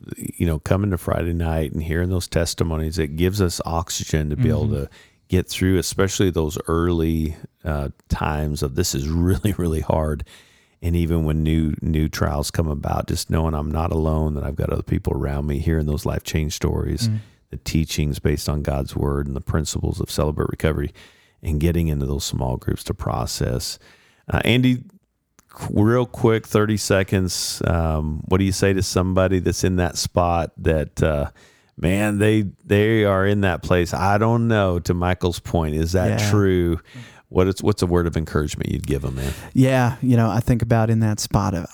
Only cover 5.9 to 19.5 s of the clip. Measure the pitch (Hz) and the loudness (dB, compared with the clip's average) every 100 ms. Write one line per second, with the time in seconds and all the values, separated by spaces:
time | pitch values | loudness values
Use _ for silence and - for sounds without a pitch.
5.9 | - 98 - 95 82 78 90 - 82 87 | 0 0 2 0 2 -2 -4 -2 0 2
6.9 | 85 80 80 78 80 - _ 82 73 69 | 2 2 0 -2 -6 -14 _ -4 -4 -4
7.9 | - _ - 82 76 76 71 71 67 87 | -8 _ -2 0 0 -2 -2 -2 -2 -2
8.9 | 67 71 85 87 92 104 95 87 80 76 | -2 -2 2 2 2 0 -2 -2 -2 0
9.9 | 82 78 71 - - _ _ _ _ 85 | 0 0 -4 -8 -16 _ _ _ _ -2
10.9 | 85 82 85 78 78 78 80 78 - 80 | 0 2 2 2 2 2 2 2 -2 0
11.9 | 78 78 - 80 73 73 - 80 73 82 | 0 0 0 -2 0 -2 -2 -2 -2 -2
12.9 | 78 - 82 - 82 80 76 78 80 85 | -4 -2 -4 -2 0 0 -2 -2 -2 -2
13.9 | 85 78 78 78 73 69 71 - - - | 0 0 0 0 -2 -4 -4 -2 -4 -2
14.9 | - - 67 71 71 76 69 82 80 76 | -4 -2 -2 -2 -2 -2 -2 0 0 0
15.9 | 76 - - - 85 73 - 78 76 73 | -2 -2 -4 -4 -2 -2 -2 -2 -2 -2
16.9 | - 113 107 - _ _ - - - 76 | -2 -2 -2 -8 _ _ -14 -2 0 0
17.9 | - 76 69 76 73 - 73 71 71 69 | 0 -2 0 0 0 -2 -2 -2 -2 -4
18.9 | - 71 69 69 67 - | -2 -2 -2 -4 -6 -4